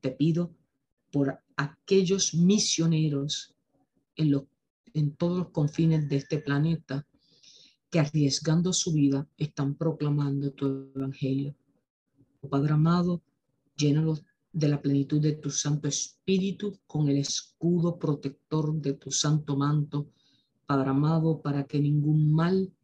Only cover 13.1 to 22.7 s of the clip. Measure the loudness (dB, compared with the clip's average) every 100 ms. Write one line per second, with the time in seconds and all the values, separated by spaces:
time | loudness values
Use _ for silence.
13.1 | -4 _ _ _ _ _ -2 0 2 0
14.1 | -4 -8 _ _ -2 0 0 0 0 0
15.1 | 0 0 -2 -6 -6 -2 -2 -2 -6 -8
16.1 | _ -2 0 0 -4 -8 -10 _ -2 0
17.1 | 0 -2 -6 -10 _ -2 0 0 -2 -4
18.1 | -4 -6 -12 _ -2 -2 -2 -4 -6 -6
19.1 | -2 0 0 0 -2 0 0 -2 -4 -8
20.1 | _ _ _ _ _ _ 0 2 2 2
21.1 | 2 0 -2 -2 -4 -2 0 2 2 2
22.1 | 2 4 4 2 0 -2